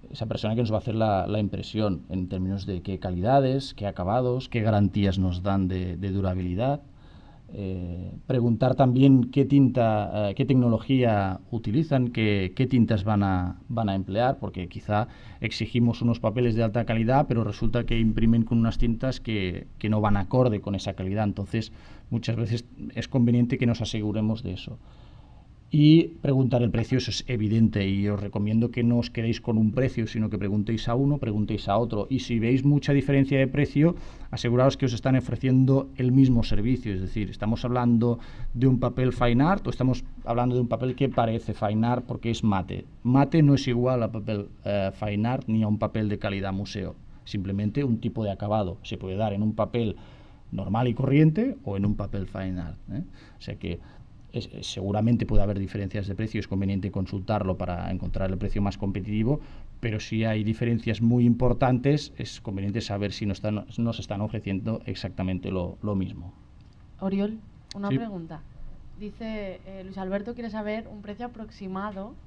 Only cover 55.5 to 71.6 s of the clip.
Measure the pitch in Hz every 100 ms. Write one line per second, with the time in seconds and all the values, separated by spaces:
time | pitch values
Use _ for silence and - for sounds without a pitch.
55.5 | 98 95 104 98 104 98 92 110 110 98
56.5 | 98 98 98 98 98 90 101 95 107 95
57.5 | 90 90 87 90 90 90 - 95 92 98
58.5 | 110 101 - 98 98 95 107 110 151 -
59.5 | - - - 117 107 - 110 110 110 104
60.5 | 110 117 117 - 101 117 123 120 120 127
61.5 | 120 131 127 139 147 - - 117 - -
62.5 | 98 98 107 - 101 101 - 104 92 107
63.5 | 104 - - 117 113 107 101 107 110 101
64.5 | 95 113 110 - 95 98 95 92 92 95
65.5 | 92 87 - 104 98 95 95 87 - -
66.5 | - - - - - 190 196 208 220 -
67.5 | - - 202 202 262 226 190 165 156 -
68.5 | - - - - - 208 208 226 214 196
69.5 | 180 190 190 185 190 185 202 202 240 233
70.5 | 214 208 214 226 214 202 208 240 233 214
71.5 | -